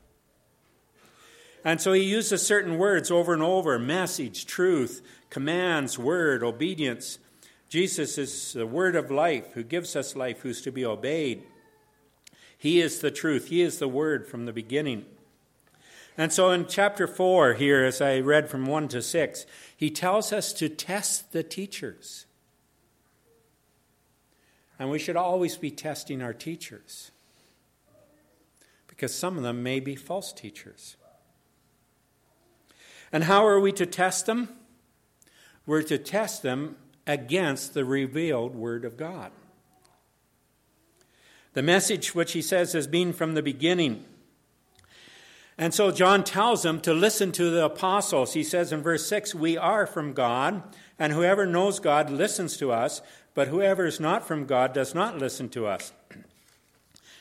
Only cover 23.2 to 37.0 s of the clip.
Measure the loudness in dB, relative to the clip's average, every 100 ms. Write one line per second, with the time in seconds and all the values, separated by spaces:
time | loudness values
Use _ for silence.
23.2 | _ _ _ _ _ _ _ _ _ _
24.2 | _ _ _ _ _ -10 -6 -4 -4 -2
25.2 | 0 0 0 -4 -10 -8 -10 -10 -10 -8
26.2 | -8 -10 -10 -12 -14 -18 -20 -20 -20 _
27.2 | _ _ _ _ _ _ _ _ _ _
28.2 | _ _ _ _ _ _ _ -8 -6 -4
29.2 | -4 -4 -4 -4 -2 -4 -4 -10 -8 -8
30.2 | -8 -14 -18 -18 -20 -20 -20 -20 _ _
31.2 | _ _ _ _ _ _ _ _ _ _
32.2 | _ _ _ _ _ _ -20 -20 -4 0
33.2 | 4 6 8 8 6 4 -2 0 0 0
34.2 | -2 -2 -4 -10 _ _ _ _ _ _
35.2 | _ _ -20 _ -2 0 0 -2 -2 -2
36.2 | -2 -4 -4 -4 -6 -12 -20 _